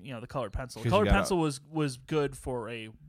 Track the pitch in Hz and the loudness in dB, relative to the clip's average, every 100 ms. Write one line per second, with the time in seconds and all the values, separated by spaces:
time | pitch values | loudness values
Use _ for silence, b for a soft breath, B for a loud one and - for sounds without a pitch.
0 | 101 123 113 143 113 - 127 - 110 185 | -12 -12 -8 -6 -4 -4 -8 -4 2 4
1 | 208 196 190 185 156 135 - 156 147 123 | 6 4 4 2 2 -2 -6 -2 -2 -2
2 | - 156 143 127 - 127 110 117 110 110 | -2 0 0 -2 -6 -6 -6 -8 -10 -14